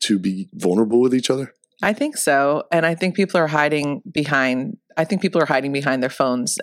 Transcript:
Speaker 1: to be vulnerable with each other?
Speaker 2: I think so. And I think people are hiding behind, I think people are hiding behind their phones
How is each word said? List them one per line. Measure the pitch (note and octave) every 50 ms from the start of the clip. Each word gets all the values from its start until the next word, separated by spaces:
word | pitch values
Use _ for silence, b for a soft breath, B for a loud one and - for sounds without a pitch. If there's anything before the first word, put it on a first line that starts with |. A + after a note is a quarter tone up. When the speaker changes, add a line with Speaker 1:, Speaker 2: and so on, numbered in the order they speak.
Speaker 1:
to | - - G#2 F#2+
be | F#2 G2 F#2+ F#2+ F#2+ - -
vulnerable | - - F2+ F2+ G#2+ A2+ G#2+ A2+ A#2+
with | B2+ B2+ B2+
each | B2+ B2 -
other? | C3 C3+ C3+ - _ _ _ _ _ -
Speaker 2:
I | F3+ G3 G#3+
think | - C#4+ D4+ D4
so. | - - D#3 C#3 C#3 C#3 C#3+ D3+ D3+ - -
And | E3+ E3 D#3+
I | E3 E3
think | E3 F#3 F#3 F3
people | - G3 F3+ - F3
are | D#3+
hiding | D3+ D3+ D3+ D3 D3 D3+ D3 C#3+ C#3+ C#3+ - - -
behind, | - D#3 D3 C#3 C#3+ C3+ C3 C3 B2+ B2+ C3+ - - - _ _ -
I | - D#3+
think | - G3+ F#3
people | - F3 - E3
are | D3+
hiding | - C#3+ C3 C3+ C#3+ C#3
behind | C#3 C#3 C#3 C3 C3
their | B2+ C3
phones | - - C#3 B2+ B2 B2 B2 A2+ - -